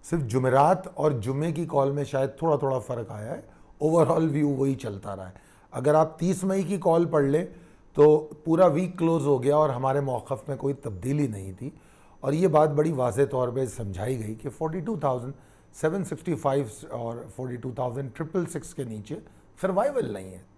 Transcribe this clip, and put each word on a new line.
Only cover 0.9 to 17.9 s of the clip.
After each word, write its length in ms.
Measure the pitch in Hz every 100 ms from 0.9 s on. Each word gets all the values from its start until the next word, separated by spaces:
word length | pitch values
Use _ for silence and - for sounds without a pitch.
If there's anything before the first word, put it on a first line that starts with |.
| -
और 140 | 151
जुमे 400 | 135 107 135 160
की 140 | 170 165
कॉल 260 | 143 139
में 120 | 143
शायद 320 | 139 135 139 -
थोड़ा 140 | 160 143
थोड़ा 220 | 135 131
फ़र्क 320 | 110 120 104
आया 220 | 107 107
है, 120 | 175 - - - -
overall 400 | 151 165 151 160
व्यू 260 | 160 147 147
वही 260 | 135 139
चलता 400 | 135 107 98 -
रहा 120 | 95 95
है। 80 | 95 - - _
अगर 220 | - 131
आप 220 | 151 160 -
तीस 240 | 170 -
मई 200 | 185 190
की 140 | 165 196
कॉल 280 | 175 165 170
पढ़ 180 | 160
लें 220 | 139 151 180 - - - - -
तो 340 | 151 151 156 -
पूरा 220 | - 160 185
वीक 320 | 151 185 -
क्लोज 260 | 165 165
हो 140 | 139 135
गया 180 | 123 147
और 140 | 156
हमारे 300 | 127 131 139
मौक़िफ़ 400 | 139 123 - 135 -
में 100 | 135
कोई 160 | 135
तब्दीली 540 | 139 127 95 120 147 139
नहीं 260 | 104 95
थी। 180 | 92 131 - - _ - -
और 120 | 135
ये 140 | 151 180
बात 220 | 151 156
बड़ी 220 | 143 151
वाज़े 340 | 143 123 113 139
तौर 240 | 131 123
पे 160 | 120 131
समझाई 500 | - 107 92 107 131
गई 180 | 107
कि 140 | 113 143
फ़ोर्टी 320 | - 160 156
टू 160 | 170 208
थाउजेंड 300 | 143 127 123 139 - _ _
सेवन 300 | - 160 190
सिक्सटी 300 | 165 - -
फ़ाइव 360 | 156 143 139 123 101 -
और 360 | 120 117 117 - -
फ़ोर्टी 200 | 127 120
टू 160 | 127 117
थाउजेंड 340 | 127